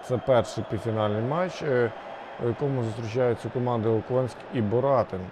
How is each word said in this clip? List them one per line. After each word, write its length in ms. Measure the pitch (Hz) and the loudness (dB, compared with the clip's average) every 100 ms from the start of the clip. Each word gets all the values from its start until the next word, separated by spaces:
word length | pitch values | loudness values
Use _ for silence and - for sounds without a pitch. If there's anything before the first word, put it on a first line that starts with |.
Це 140 | - 123 | -2 -2
перший 460 | - 123 110 - 107 | 4 4 4 -6 -4
півфінальний 520 | 110 113 110 107 104 | -4 -2 0 0 0
матч, 400 | 120 160 185 - | 0 0 -2 -4
е, 280 | 156 123 117 - - - - - | 0 2 2 -2 -12 -12 -12 -4
у 40 | 120 | -2
якому 340 | 107 143 131 | 0 0 0
зустрічаються 680 | 113 110 117 120 123 110 113 | -2 -4 -2 2 2 2 -2
команди 400 | 127 123 120 110 | -2 0 2 2
Оконськ 480 | 110 - 127 123 - - | 2 2 0 0 -6 -6
і 80 | 123 | -2
Боратин. 600 | 104 120 135 131 101 92 92 | 2 2 4 4 2 -4 -8